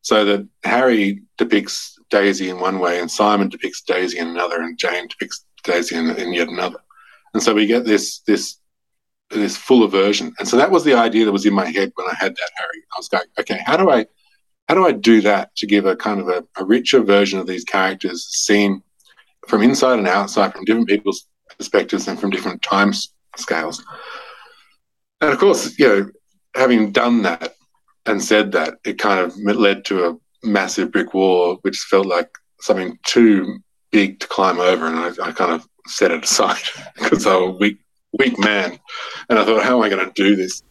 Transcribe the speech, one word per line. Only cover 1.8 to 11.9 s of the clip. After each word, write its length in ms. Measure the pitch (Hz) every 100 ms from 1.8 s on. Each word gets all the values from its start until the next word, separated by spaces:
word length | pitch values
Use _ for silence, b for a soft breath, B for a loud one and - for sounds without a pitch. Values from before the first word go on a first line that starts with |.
| - _ _
Daisy 400 | 104 101 92 92
in 100 | 92
one 200 | 92 95
way, 200 | 90 87
and 100 | 85
Simon 380 | - 107 104 98
depicts 320 | - - -
Daisy 380 | - 90 90 87
in 100 | 85
another, 320 | 87 87 85
and 160 | 85 82
Jane 320 | - 90 87
depicts 380 | - - - _ _
Daisy 340 | - 87 85 82
in, 140 | 82
in 240 | 80 90
yet 140 | 87 82
another. 320 | 87 92 - _ b b b b
And 100 | 110
so 120 | -
we 100 | 107
get 200 | 104 120
this, 360 | 120 104 - -
this, 360 | - 95 - - _ _ _ _ _ _ _
this 260 | 107 101 -
fuller 300 | - 123 104
version. 480 | 95 98 101 - -
And 80 | 98
so 80 | 120
that 160 | 160
was 100 | 180
the 120 | 147
idea 300 | 123 117 107
that 60 | 107
was 160 | 98 104
in 80 |
my 120 | 98 87
head 260 | 87 92